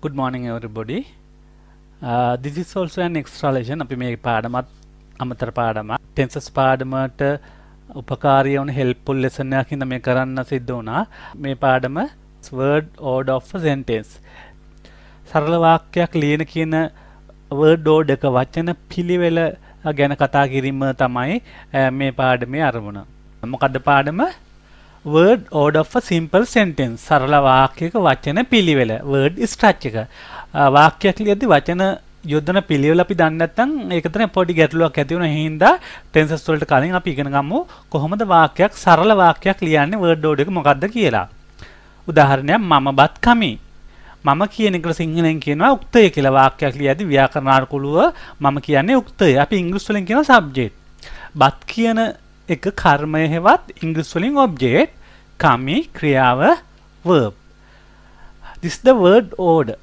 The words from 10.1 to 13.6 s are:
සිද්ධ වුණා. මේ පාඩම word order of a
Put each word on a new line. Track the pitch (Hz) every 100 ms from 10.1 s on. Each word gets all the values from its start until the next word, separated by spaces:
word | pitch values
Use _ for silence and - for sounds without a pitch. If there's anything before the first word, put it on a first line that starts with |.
| 127 131 131 127
සිද්ධ | 135 123 123
වුණා. | 110 127 220 - - - 139
මේ | 131
පාඩම | 139 131 127 147 269 - _ _ - 131
word | 135 147 156 - 143
order | 131 135 131
of | -
a | 190